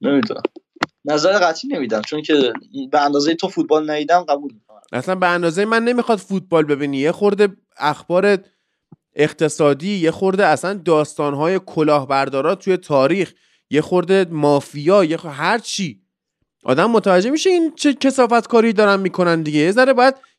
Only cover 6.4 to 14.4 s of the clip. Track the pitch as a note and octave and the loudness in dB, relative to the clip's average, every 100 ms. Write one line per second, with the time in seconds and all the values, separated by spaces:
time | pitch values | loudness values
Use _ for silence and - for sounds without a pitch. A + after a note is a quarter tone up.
6.4 | F#3 D#3+ D3 C#3+ C#3+ C3+ D3 F3 G3+ G3 | 0 0 2 -2 -2 -2 -2 0 0 2
7.4 | G3+ F#3+ _ - C#3+ D#3 - F3 G3+ F#3+ | 0 -2 _ -4 -4 -4 -2 0 2 0
8.4 | _ _ _ _ _ - _ - D3+ - | _ _ _ _ _ -20 _ -2 -2 0
9.4 | D#3 - D3 C#3 F#3+ G3+ D#3+ D#3 F#3+ F#3+ | -4 2 0 0 -4 -2 -2 0 -2 0
10.4 | F3+ C#3+ F3+ G3+ D#3+ D#3 D3 - D3 C#3+ | 0 0 -2 -6 0 0 0 -4 -4 -2
11.4 | D#3+ F#3+ F#3 D#3+ D3+ D3 C3+ C3+ C#3 C3+ | -2 -2 -4 -2 2 0 0 -2 -2 -2
12.4 | D3+ F#3+ F#3+ F3+ - C#3+ C3+ F#3+ D#3+ _ | -2 -2 -2 -4 0 0 2 0 -4 _
13.4 | _ _ - C#3+ - F3+ F3 G3 E3+ D#3 | _ _ -4 -2 0 -2 2 0 0 0